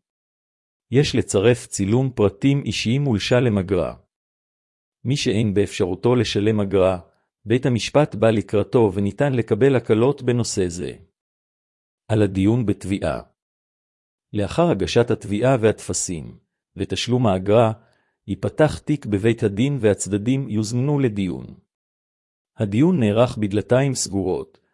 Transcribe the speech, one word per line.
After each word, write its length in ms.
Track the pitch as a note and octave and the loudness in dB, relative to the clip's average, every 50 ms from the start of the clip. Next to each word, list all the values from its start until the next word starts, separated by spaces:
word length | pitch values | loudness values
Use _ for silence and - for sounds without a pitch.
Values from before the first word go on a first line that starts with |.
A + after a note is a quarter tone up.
| _ _ _ _ _ _ _ _ _ _ _ _ _ _ _ _ _ - | _ _ _ _ _ _ _ _ _ _ _ _ _ _ _ _ _ 0
יש 240 | A#2 C3+ D3+ - - | 2 2 2 2 0
לצרף 520 | A2+ - - - G2 G2 A#2+ B2 A#2+ - | -2 -2 0 0 2 4 4 2 2 -2
צילום 440 | - - - G2 F#2+ A2 B2+ C3+ C3 B2 | -12 -6 -4 0 2 2 2 0 0 0
פרטים 480 | - G#2 F#2+ - - - C#3 C#3 C#3+ - | 2 0 0 0 0 0 0 2 0 -2
אישיים 420 | F2 - - - G#2+ A#2+ C#3 C#3+ | -4 -6 -4 -2 -2 -2 0 0
ולשלם 520 | C#3 A2 F#2 - - C3 B2 A#2+ A#2+ G#2 G2 | 0 0 -2 0 2 2 2 2 2 0 0
אגרה. 360 | F2+ F2 G2 F2 D2+ A#1+ A1 - _ _ _ _ _ _ _ _ _ _ _ _ _ _ _ _ _ _ _ _ - | 0 0 -2 -2 -2 -4 -6 -12 _ _ _ _ _ _ _ _ _ _ _ _ _ _ _ _ _ _ _ _ -4
מי 120 | A#2+ B2 | -4 -2
שאין 380 | - - C#3 G2 A2 A2+ G#2 F#2 | -2 0 0 0 0 0 0 2
באפשרותו 600 | G2+ - - - - G2+ F2 F#2 - - A#2+ B2+ | 0 0 0 0 -2 -2 -2 -2 -2 0 2 2
לשלם 460 | C3+ - - - G#2+ G2+ A2 A2 G#2+ | 2 0 0 -2 0 0 0 0 0
אגרה, 380 | G2+ F#2+ G2 F#2+ F2+ F#2+ F#2 F2 - _ _ _ _ _ _ _ - | -2 0 2 4 4 4 2 -2 -8 _ _ _ _ _ _ _ -4
בית 220 | G#2 A#2 B2+ C3 | -2 -2 0 2
המשפט 480 | C#3 A#2+ G#2 - - - C#3 D3+ - - | 0 0 0 -2 0 2 2 2 2 0
בא 160 | G#2 A2 A2+ | 0 2 2
לקראתו 600 | A2 G#2 - - - G2+ G2 - - B2 A2+ G2 F2+ | 2 2 -2 0 -2 -2 -2 2 2 2 2 2 2
וניתן 380 | G2+ G2+ G2+ G2 - C#3+ C#3+ | -2 -4 -4 -2 -2 -2 0
לקבל 440 | C3 A#2 A2 - A2+ G2+ B2+ C#3 C3+ | 0 -2 0 0 2 2 4 4 2
הקלות 460 | A#2 - - A2 G#2+ A#2+ C#3 C#3+ - | 2 2 2 2 2 2 0 0 -2
בנושא 460 | B2 A#2+ A#2+ A#2+ A2 - - G#2 F2+ F2+ | -2 -2 0 0 -2 -2 -2 -2 -2 -2
זה. 240 | E2 F2+ C#2+ C2 A#1 - F2 _ _ _ _ _ _ _ _ _ _ _ _ _ _ _ _ _ _ _ _ - | -4 -8 -10 -10 -10 -14 -20 _ _ _ _ _ _ _ _ _ _ _ _ _ _ _ _ _ _ _ _ -2
על 140 | A#2 G#2+ | 0 0
הדיון 440 | G#2 F#2+ F#2+ F#2+ F#2+ G#2 A#2 B2+ A2+ | 0 0 2 2 2 2 2 2 0
בתביעה. 560 | G2 G2 - - F#2 G2+ F#2 - D#2+ C2 A1+ - _ _ _ _ _ _ _ _ _ _ _ _ _ _ _ _ _ _ _ _ - | -2 -4 -4 -4 -6 -4 -4 -2 -4 -4 -6 -10 _ _ _ _ _ _ _ _ _ _ _ _ _ _ _ _ _ _ _ _ -8
לאחר 380 | A#2+ G#2 G2 F2 - - E3+ E3+ | -6 -4 -4 -2 0 0 2 2
הגשת 400 | A#2 F#2+ F2+ E2+ - A#2+ A#2 - | 2 0 -2 0 2 2 2 2
התביעה 460 | A2 - - F#2+ G#2 G#2 A#2+ C3 C#3 A#2 | 0 -4 -4 -6 -4 0 0 0 2 2
והטפסים, 800 | A2 G#2+ - - - - F#2 - - - F2 D#2 B1 A1+ B1 - _ _ _ _ _ _ - | 2 0 0 0 -6 -8 -6 -6 -6 -6 -8 -10 -10 -14 -18 -20 _ _ _ _ _ _ -10
ותשלום 500 | - F#2+ - F#2+ - - A#2 B2 B2+ B2+ | -8 -6 -6 -6 -6 -2 0 0 2 2
האגרה, 460 | G#2+ F#2 F#2 F#2 G2+ G#2 A#2+ A#2 A2 A2 - _ _ _ _ _ _ _ _ - | 2 0 0 0 2 4 4 4 4 0 -6 _ _ _ _ _ _ _ _ -8
ייפתח 520 | - F#2+ - - G2 - - D#3 D3 - - | -8 -8 -4 -6 -6 0 2 2 2 2 -4
תיק 280 | - - D3+ C#3+ - | -4 -4 -4 -4 -2
בבית 360 | A2+ G#2 F#2+ G#2 A#2 A2+ A#2 | -4 -2 0 0 0 0 0
הדין 360 | A#2 G2+ G2 G#2 B2+ C#3+ D3 C3 | -2 -2 0 0 -2 0 0 0
והצדדים 680 | A2 G#2+ F#2+ - - F#2+ G2+ G2+ G2+ B2 C3+ C3+ C#3 A#2+ | 2 2 2 0 -2 -4 -4 -2 0 0 -2 -2 -2 -4
יוזמנו 500 | G#2+ G#2+ A2 G#2+ A#2+ B2 C3 D3 D3 C#3 | -4 -4 -4 -2 -2 -2 -2 0 0 0
לדיון. 480 | C3+ A#2 G#2 G2+ G2 F2+ C2+ B1+ - - - - _ _ _ _ _ _ _ _ _ _ _ _ _ _ _ _ _ _ _ | 0 -2 -2 -2 -4 -4 -6 -8 -12 -16 -20 -20 _ _ _ _ _ _ _ _ _ _ _ _ _ _ _ _ _ _ _
הדיון 440 | - A2+ G2+ G#2 A#2 D3+ F3+ F#3 C#3+ | -6 -4 -2 2 2 2 2 2 2
נערך 380 | A2+ G#2 G2+ A2+ B2+ A#2+ - A2 | 2 2 4 2 2 0 0 -4
בדלתיים 560 | G#2+ G2 G2+ G#2+ - - A#2+ C3 C#3 C#3 B2 | -4 -2 -2 -2 0 2 0 2 2 0 -2
סגורות, 680 | - - - F#2 G2 F2+ F2+ E2+ C2+ - _ _ _ _ _ | -4 -6 -4 -4 -4 -2 -2 -4 -4 -6 _ _ _ _ _